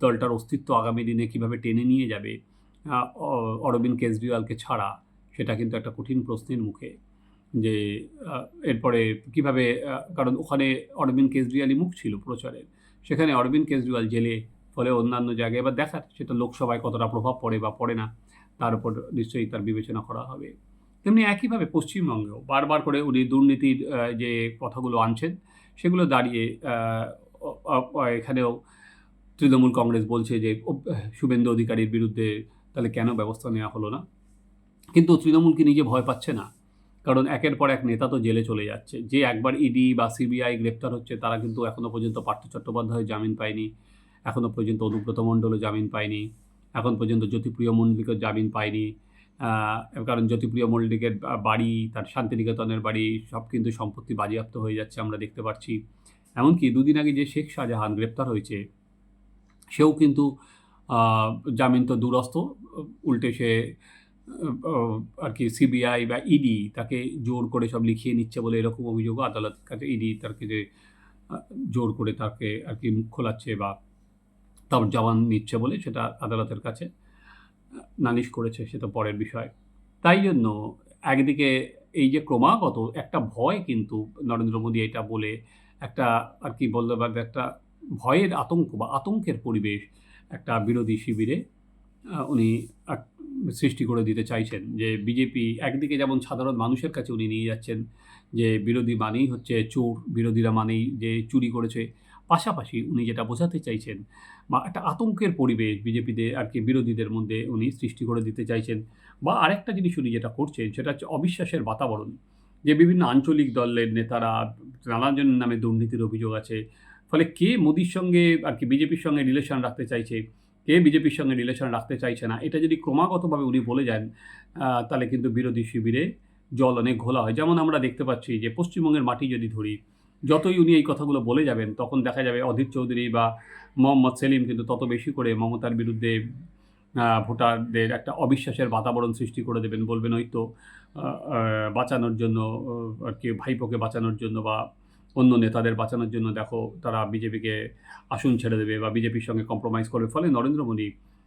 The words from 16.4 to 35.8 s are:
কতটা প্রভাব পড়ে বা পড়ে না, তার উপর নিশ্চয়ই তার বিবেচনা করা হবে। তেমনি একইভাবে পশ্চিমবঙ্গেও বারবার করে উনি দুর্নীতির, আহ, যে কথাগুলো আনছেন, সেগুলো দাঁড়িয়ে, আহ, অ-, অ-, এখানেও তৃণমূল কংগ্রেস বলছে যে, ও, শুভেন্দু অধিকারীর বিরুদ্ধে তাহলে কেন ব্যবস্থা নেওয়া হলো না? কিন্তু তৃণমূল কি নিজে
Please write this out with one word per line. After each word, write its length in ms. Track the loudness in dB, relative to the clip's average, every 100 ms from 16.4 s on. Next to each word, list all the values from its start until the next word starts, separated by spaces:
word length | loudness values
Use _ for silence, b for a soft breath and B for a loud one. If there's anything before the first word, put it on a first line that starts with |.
| -2 -2 -2 -2
কতটা 240 | -2 -2 -2
প্রভাব 320 | 0 -2 -2
পড়ে 180 | -2 -2
বা 120 | -2
পড়ে 240 | -4 -4
না, 220 | -2 -6 -10 _ b b -4
তার 160 | -2
উপর 280 | 0 -2 -6 -4
নিশ্চয়ই 340 | -4 -4 -4 -4
তার 140 | -4
বিবেচনা 400 | -4 -4 -4 -8
করা 220 | -8 -10
হবে। 320 | -12 -14 -16 -18 _ _ _ _
তেমনি 180 | 4 6
একইভাবে 440 | 6 2 0 -2 0
পশ্চিমবঙ্গেও 760 | -2 -2 -2 -2 -2 -4 -8
বারবার 420 | -2 0 2 2
করে 180 | 2 0
উনি 240 | 2 2
দুর্নীতির, 680 | 4 6 6 6 4 2 -2
আহ, 200 | -2 -2
যে 440 | -2 -2 -2 -2 -4
কথাগুলো 380 | -8 -6 0 2
আনছেন, 380 | 2 2 -2 -6 -14 b b b
সেগুলো 300 | 0 2 4
দাঁড়িয়ে, 520 | 4 2 0 -2 -4
আহ, 500 | -4 -2 0 -2 -4 -10 -20 -14
অ-, 580 | -12 -8 0 0 0 -2
অ-, 80 | 0
এখানেও 540 | -2 -2 0 0 -2 -10 b b b b _ _ 2
তৃণমূল 340 | 6 8 6
কংগ্রেস 340 | 6 2 2 2
বলছে 340 | 0 0 0
যে, 220 | 0 -2 -4
ও, 140 | -6 -4 -6 -6
শুভেন্দু 380 | -2 2 4 4
অধিকারীর 400 | 4 2 2 2
বিরুদ্ধে 540 | 2 0 0 -2 -2 -8 b b
তাহলে 160 | -4 -2
কেন 260 | 0 0 0
ব্যবস্থা 340 | -2 -4 -4
নেওয়া 180 | -4 -4
হলো 220 | -4 -4
না? 160 | -6 -10 _ _ -20 _ _ _ _ 2
কিন্তু 220 | 6 8 8
তৃণমূল 360 | 8 8 8
কি 120 | 8
নিজে 180 | 6 6